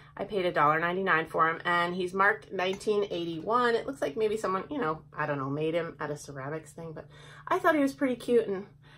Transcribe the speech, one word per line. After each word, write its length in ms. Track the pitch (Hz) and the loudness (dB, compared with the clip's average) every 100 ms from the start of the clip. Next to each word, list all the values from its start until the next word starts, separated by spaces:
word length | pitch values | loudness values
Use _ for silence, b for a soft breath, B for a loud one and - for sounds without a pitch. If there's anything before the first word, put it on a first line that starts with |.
| B - | B -10
I 80 | |
paid 220 | 196 202 180 | -4 0 0
a 80 | |
dollar 260 | 160 147 160 | 4 4 4
ninety-nine 480 | 170 185 190 160 160 | 2 0 2 2 2
for 220 | 170 160 | 2 2
him, 100 | 165 175 | 2 2
and 280 | 175 175 | 2 2
he's 200 | 185 180 | 0 -2
marked 400 | 190 202 220 - | 2 4 2 -4
nineteen 520 | 185 185 196 220 208 196 | -2 -2 -2 0 0 0
eighty-one. 640 | 175 170 160 185 240 285 233 | -2 -4 -6 0 2 2 0
It 100 | - | -2
looks 160 | 277 | -4
like 140 | - 226 | -4 0
maybe 220 | 214 214 | 0 0
someone, 260 | 185 190 - | -2 -2 -2
you 100 | 294 | -4
know, 220 | 156 160 - | -2 -4 -8
I 120 | - 147 | -6 -2
don't 120 | 143 | -2
know, 120 | 135 | -2
made 240 | 143 160 | -2 0
him 240 | 165 165 - | -2 -4 -6
at 100 | 151 | -8
a 60 | 147 | -8
ceramics 560 | - 139 135 156 156 | -10 -10 -8 -8 -10
thing, 220 | - 165 | -14 -14
but 160 | 156 - B B B B | -14 -16 B B B B
I 100 | 359 | 2
thought 160 | 349 311 | 4 4
he 60 | |
was 120 | 277 | 2
pretty 220 | - 269 240 | 0 -2 -2
cute, 320 | - 240 196 | 2 2 2
and 200 | 190 202 - B | -4 -8 -18 B